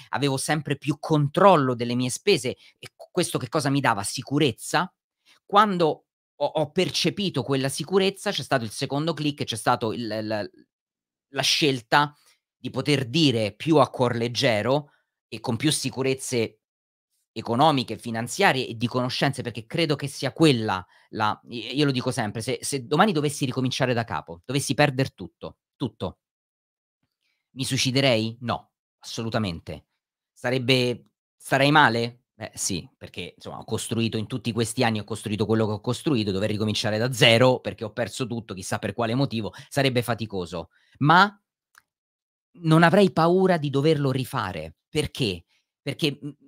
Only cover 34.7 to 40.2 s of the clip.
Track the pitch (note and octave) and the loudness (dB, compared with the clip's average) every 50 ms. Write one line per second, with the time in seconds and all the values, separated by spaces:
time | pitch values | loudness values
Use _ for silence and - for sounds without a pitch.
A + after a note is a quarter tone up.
34.7 | - B2+ B2 A2+ A2 G#2 G2+ - A2 - - G#2 G#2 F#2+ G#2+ F#2+ A2+ A2 A2 G#2 | 0 0 2 2 2 0 -4 -6 -10 -8 -6 -4 -2 -2 0 2 2 2 2 0
35.7 | G#2+ G2+ - B2 A#2 - - E3 C#3+ A2 G#2 G#2 F#2 F#2+ G#2+ G#2+ G#2+ G2 A2 G#2+ | -2 -4 -4 -4 -4 -2 0 0 0 0 0 0 -2 -2 -2 -2 -2 -2 -2 -2
36.7 | G#2 - - G#2+ G#2+ G#2+ A#2 C3 C3 G#2+ C3+ A#2 A2+ A2+ B2 B2+ B2+ - - G#2 | -2 -2 -2 -2 -2 0 -2 -2 2 4 6 6 6 6 6 4 4 0 -4 -8
37.7 | F#2 - A2+ G#2+ - A#2+ A2+ - - - C3 G#2 A#2+ A#2 G#2+ - G2 F#2 F#2 - | -8 -8 -10 -10 -6 -6 -6 -6 -6 -8 -6 -6 -6 -8 -8 -10 -12 -10 -8 -6
38.7 | A#2+ G2+ - - - - A#2 A2+ A#2 C3+ C#3 - A2+ A2+ G#2 F2+ - - - - | -6 -4 -4 -6 -4 -4 -2 -2 0 0 -2 -2 -2 -4 -6 -6 -10 -12 -14 -6
39.7 | - C#3 C3+ C3+ A#2+ B2 A2+ A#2+ A#2 G#2 | -2 0 0 2 2 0 -2 -2 -4 -4